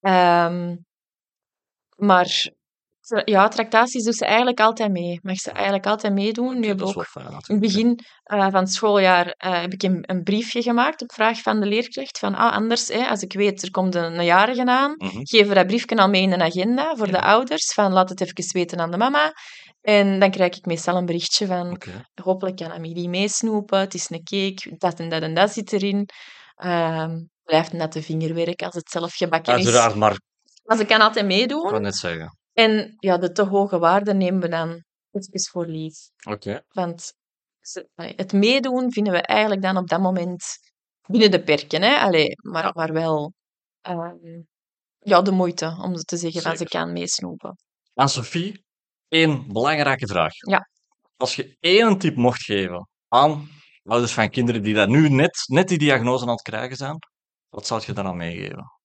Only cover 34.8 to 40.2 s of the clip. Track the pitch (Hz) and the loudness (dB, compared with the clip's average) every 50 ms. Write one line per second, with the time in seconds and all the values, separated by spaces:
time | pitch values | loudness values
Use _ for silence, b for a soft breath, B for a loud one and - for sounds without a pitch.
34.8 | 165 _ _ _ _ _ _ 202 190 190 - 185 - - _ 180 170 165 160 160 | _ _ _ _ _ _ _ -12 -12 -8 -8 -8 -8 -6 _ -8 -8 -6 -8 -10
35.8 | 156 156 156 - - _ _ _ - - 104 101 - 101 104 135 _ _ _ 196 | -10 -10 -12 -16 -20 _ _ _ -12 -10 -10 -10 -8 -8 -10 -10 _ _ _ -6
36.8 | 180 175 170 175 - - _ _ _ _ _ _ _ _ _ _ _ - - 185 | -6 -6 -6 -10 -16 -20 _ _ _ _ _ _ _ _ _ _ _ -18 -16 -16
37.8 | - _ _ - 165 - - - 196 190 - 196 202 226 254 277 254 269 247 254 | -18 _ _ -16 -14 -14 -10 -10 -8 0 2 2 4 4 4 2 0 0 -2 -2
38.8 | 254 247 247 220 208 208 180 175 - - - 214 214 214 202 196 190 185 190 190 | -2 -2 -2 -2 -2 0 0 0 0 2 2 2 2 2 0 0 0 0 0 0
39.8 | 180 175 - - 190 185 185 185 | 0 0 0 0 0 0 0 0